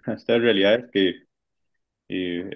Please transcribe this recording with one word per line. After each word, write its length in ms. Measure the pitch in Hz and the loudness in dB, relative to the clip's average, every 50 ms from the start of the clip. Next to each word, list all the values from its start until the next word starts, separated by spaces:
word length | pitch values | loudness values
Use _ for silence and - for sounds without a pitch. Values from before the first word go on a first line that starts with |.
| - | -10
a 80 | - 107 | -8 -8
estas 260 | - - - 117 120 | -6 -2 0 0 2
realidades 440 | 117 120 107 95 98 101 110 123 123 - - | 2 2 2 4 4 2 2 2 0 -2 0
que, 300 | 101 95 90 85 - _ _ _ _ _ _ _ _ _ _ _ _ _ _ _ _ _ - | 0 0 0 0 -4 _ _ _ _ _ _ _ _ _ _ _ _ _ _ _ _ _ -10
eh, 400 | - 92 90 90 87 87 92 98 - | -8 -6 -6 -6 -6 -8 -8 -10 -8